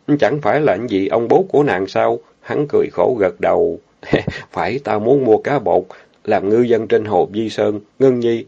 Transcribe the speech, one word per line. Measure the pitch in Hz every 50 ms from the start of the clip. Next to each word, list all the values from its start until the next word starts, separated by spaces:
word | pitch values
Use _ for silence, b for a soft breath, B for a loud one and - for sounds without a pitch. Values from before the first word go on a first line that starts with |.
| B - 147 147
chẳng | 160 - 143 147
phải | 147 107 110 139
là | 156 131 95 95 117 123
gì | 104 95 98 95
ông | - 113 117 113
bố | 127 156 185 185
của | - 135 151
nàng | 139 98 90 98 95
sao?" | - 117 113 113 117 117 b b b b
Hắn | - - 113 135 147 143
cười | - - - -
khổ | - - 90 107 127 117
gật | 98 92 87 -
đầu. | 90 90 92 90 85 85 82 80 - _ _ _
<laughs> | - - - - - - - - - -
"Phải, | - - 80 87 117 139 -
ta | 107 107 104
muốn | 107 120 139 143 131
mua | 117 107 101
cá | - 120 139 139
bột, | 107 90 85 92 92 B B B B B B _ -
làm | - 107 95 87 98
ngư | 107 117
dân | 123 117 117 110 113 110
trên | 120 113 107
hồ | 107 107 90 82 - 98
Di | 107 113 110
Sơn. | 104 - 107 107 107 104 104 _ _ -
Ngân | 131 135 127 123
Nhi, | 117 117 117 113 98